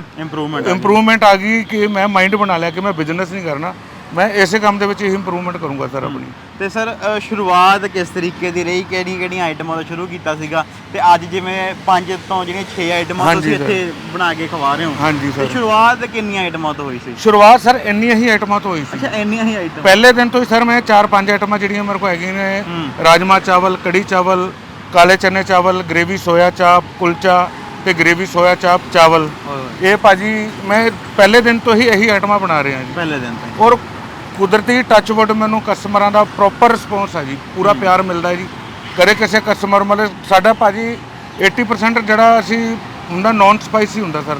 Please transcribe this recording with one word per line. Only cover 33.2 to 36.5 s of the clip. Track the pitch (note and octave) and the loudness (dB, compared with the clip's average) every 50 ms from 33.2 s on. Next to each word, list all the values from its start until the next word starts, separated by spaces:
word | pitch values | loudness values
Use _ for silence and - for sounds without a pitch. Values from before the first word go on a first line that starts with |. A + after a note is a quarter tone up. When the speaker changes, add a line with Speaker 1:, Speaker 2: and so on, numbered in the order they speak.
| B2 A#2+ | -6 -8
Speaker 1:
ਤੋਂ | A2+ - - - | -10 -10 -12 -10
ਹੀ। | - - | 0 2
Speaker 2:
ਔਰ | A3 A#3 B3 A#3 - - - - - - - - - - - F#3+ | 4 4 4 2 0 -8 -14 -14 -14 -14 -14 -16 -16 -14 -4 -2
ਕੁਦਰਤੀ | G3 F#3 G#3+ G#3+ G3 A#3+ B3 B3+ | 0 2 2 0 2 0 0 0
ਟੱਚ | B3 - A3+ G#3+ G#3 - | 2 4 2 2 4 2
ਵੁੱਡ | A3 A3 A3 G#3+ | 0 2 2 2
ਮੈਨੂੰ | G#3+ A3 A3 G#3+ A3 A3 - | 2 0 0 -2 -2 -2 -2
ਕਸਟਮਰਾਂ | G#3+ G3 - - G3+ G3+ G3+ G3+ G3+ | -4 -4 -4 -4 -2 0 0 2 2
ਦਾ | G3+ G#3+ G#3+ | 2 2 2
ਪ੍ਰੋਪਰ | G#3 - - G3+ G3 | 0 2 2 2 2